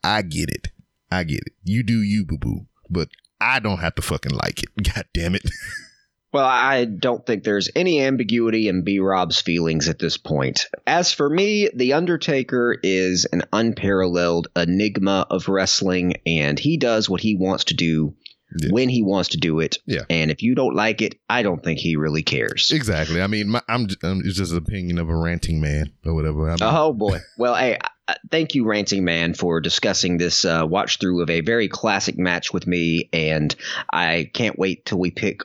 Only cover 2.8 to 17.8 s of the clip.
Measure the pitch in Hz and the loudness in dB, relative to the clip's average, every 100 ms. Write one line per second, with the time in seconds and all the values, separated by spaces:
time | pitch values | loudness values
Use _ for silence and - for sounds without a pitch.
2.8 | - 87 78 - _ - 113 131 107 92 | -6 -4 -4 -8 _ -4 0 0 0 -2
3.8 | 82 - - 78 - 65 50 - - - | -2 -2 -2 -2 -2 -2 -4 -4 -8 -2
4.8 | 98 - - 90 85 95 - - - - | -2 -2 -4 -2 0 -2 -4 -8 -10 -12
5.8 | - _ _ _ _ 143 131 127 131 135 | -14 _ _ _ _ 2 4 4 4 2
6.8 | 120 92 127 120 - 107 107 101 92 151 | 0 0 -2 0 -2 -2 2 0 0 0
7.8 | 180 156 135 131 107 117 113 110 107 92 | 2 2 2 2 2 2 2 2 2 0
8.8 | 87 98 95 95 85 - - 85 82 80 | 0 2 2 2 2 0 0 0 0 0
9.8 | 78 78 82 - - 76 67 - - - | -2 -2 -4 -4 -2 -2 0 -2 -4 -6
10.8 | - 160 180 - 143 165 202 208 202 120 | 0 0 2 0 0 2 2 2 0 0
11.8 | 127 143 175 165 - 139 123 127 120 - | 2 2 0 -2 0 -2 0 0 0 0
12.8 | 95 95 92 92 - 87 - 104 113 104 | 0 2 2 0 0 -2 -2 0 0 0
13.8 | 98 95 92 87 87 85 85 85 85 95 | 0 2 2 2 2 0 0 0 2 2
14.8 | 107 101 95 95 - 95 90 98 92 - | 2 0 0 2 0 -2 0 0 2 0
15.8 | 95 92 90 - - 82 73 73 147 160 | 0 0 0 -2 0 2 2 0 0 0
16.8 | 120 110 101 90 110 98 95 95 - - | 2 2 0 0 0 0 0 0 -2 0